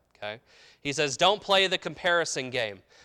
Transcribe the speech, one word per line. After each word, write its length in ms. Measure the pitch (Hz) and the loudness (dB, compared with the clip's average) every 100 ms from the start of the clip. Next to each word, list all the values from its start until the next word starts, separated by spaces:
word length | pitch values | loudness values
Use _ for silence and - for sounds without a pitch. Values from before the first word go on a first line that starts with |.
| _ _ | _ _
okay? 240 | 104 113 _ - - _ 143 | -12 -12 _ -20 -20 _ -6
He 80 | |
says, 240 | 139 147 123 | -2 -2 2
"Don't 240 | 180 208 | 2 2
play 240 | - 190 190 | 2 2 4
the 140 | 180 | 0
comparison 720 | 175 151 180 175 160 151 131 | -4 -4 0 2 0 -4 -4
game." 320 | 123 110 98 _ _ | -4 -4 -6 _ _